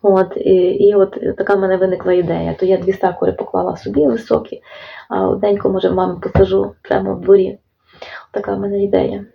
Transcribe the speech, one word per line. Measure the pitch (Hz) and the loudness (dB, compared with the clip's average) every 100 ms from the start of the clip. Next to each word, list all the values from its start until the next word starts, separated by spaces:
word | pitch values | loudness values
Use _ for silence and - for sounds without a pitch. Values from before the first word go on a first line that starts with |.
От, | 208 190 185 - | 4 4 2 0
і, | - | 2
і | 185 180 196 202 | 4 4 4 4
от | 208 190 - - - | 4 2 0 -6 -4
така | 196 | 0
в | 202 | 0
мене | 190 185 | 0 0
виникла | 185 180 185 | 0 0 0
ідея. | 180 165 170 165 160 | 2 2 -2 -4 -2
То | 185 | 0
я | 185 | 2
дві | 180 | 0
сакури | 190 185 175 185 | 0 -2 0 -4
поклала | 185 - 185 180 - | -2 -4 -2 -4 -6
собі | - - - | -4 0 2
високі, | 226 - - - - - - - - - | 0 0 -2 -2 -16 -16 -20 -20 -20 -6
а | 190 190 | -2 0
одненьку, | 196 208 202 196 | 0 0 0 0
може, | 190 185 | 0 0
в | |
мами | 185 185 180 | 0 -2 -4
посажу | 190 190 190 190 202 - | -2 2 2 2 -2 -8
прямо | - 196 190 | -4 -2 -2
в | 180 | -4
дворі. | 180 196 190 202 _ _ _ _ - - - | 4 4 4 -6 _ _ _ _ -18 -18 -10
Така | 208 202 | -8 -6
в | 196 | -4
мене | 202 202 | -4 -2
ідея. | 196 196 196 202 - | 0 0 0 -4 -12